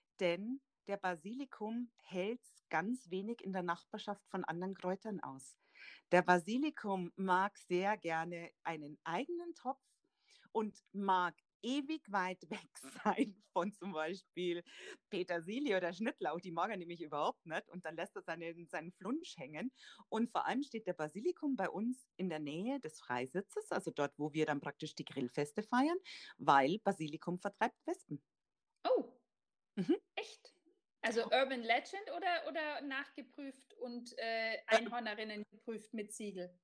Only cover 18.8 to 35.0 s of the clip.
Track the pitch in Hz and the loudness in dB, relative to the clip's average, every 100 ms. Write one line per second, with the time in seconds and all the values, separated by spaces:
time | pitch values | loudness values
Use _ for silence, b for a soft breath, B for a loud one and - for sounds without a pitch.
18.8 | 156 - 185 302 359 - 139 151 247 B | -6 -8 -4 -4 -6 -12 -10 -6 -6 B
19.8 | B B B 214 233 - - 226 285 226 | B B B 0 2 2 2 0 -2 -4
20.8 | 185 175 156 202 302 - 302 254 180 190 | -4 -2 -4 0 -2 0 0 0 0 0
21.8 | 233 254 - - 185 156 147 156 220 277 | -2 -2 -8 -4 -2 -2 -2 -2 -2 -2
22.8 | 240 - - 123 131 180 - - - - | -4 -10 -2 0 0 -2 -4 -6 -2 -2
23.8 | - 147 143 - 151 151 151 143 147 - | -2 0 -2 0 -2 2 2 2 -2 -6
24.8 | 151 - 156 - 120 - 147 - 214 247 | -8 -8 -8 -4 -2 0 -2 -2 2 4
25.8 | 294 359 B B B B 151 139 135 208 | 4 2 B B B B 8 8 8 4
26.8 | 202 190 156 156 - 180 196 - 233 - | 0 0 -4 -4 -4 -4 -4 0 0 0
27.8 | - 381 - 147 - _ _ _ _ _ | -6 -6 -6 -10 -10 _ _ _ _ _
28.8 | 339 508 - - _ _ _ _ _ - | 4 4 4 -8 _ _ _ _ _ -4
29.8 | 180 370 - - - - - _ _ _ | 2 2 2 -8 -8 -10 -20 _ _ _
30.8 | _ _ 233 226 220 254 269 247 226 240 | _ _ 0 2 4 4 4 2 4 2
31.8 | - 392 440 339 370 339 302 311 302 294 | 2 -8 -6 -2 0 0 0 -2 -2 -2
32.8 | 277 269 285 - - - 277 262 _ - | -4 -4 -4 -10 -14 -12 -12 -12 _ -10
33.8 | 247 240 240 - 226 226 226 220 - 226 | -8 -8 -8 -6 -2 0 0 -2 4 4
34.8 | 233 240 | 4 -2